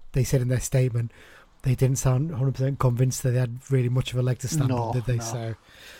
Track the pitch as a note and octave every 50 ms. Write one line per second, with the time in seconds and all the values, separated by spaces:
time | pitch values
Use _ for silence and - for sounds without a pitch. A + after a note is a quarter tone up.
0 | - - - C3+ A#2+ - C#3+ C3 A#2+ B2 B2+ A2+ - - - C3 B2+ B2+ A#2 A#2+
1 | A#2 A#2 - - - - - - - _ _ _ - C3+ B2 - C3 B2+ C3+ -
2 | - C3+ B2+ B2+ D#3 E3 D#3+ A2+ C3+ C3+ B2+ - C3 C#3 C#3 - C3 B2+ A#2+ A#2
3 | C3 C3 B2 - - B2+ A#2+ B2+ B2+ A#2 A#2+ B2+ - - C3+ C3 A#2+ B2 B2+ B2+
4 | B2 - A#2+ B2+ B2 B2+ B2 - - - D#3+ D3+ C#3+ C3 B2+ A#2+ A#2 A2+ B2 B2
5 | G#2+ B2+ A#2+ A#2 A#2 A2+ B2 A#2+ A2+ A2+ A2 - _ - - - - - -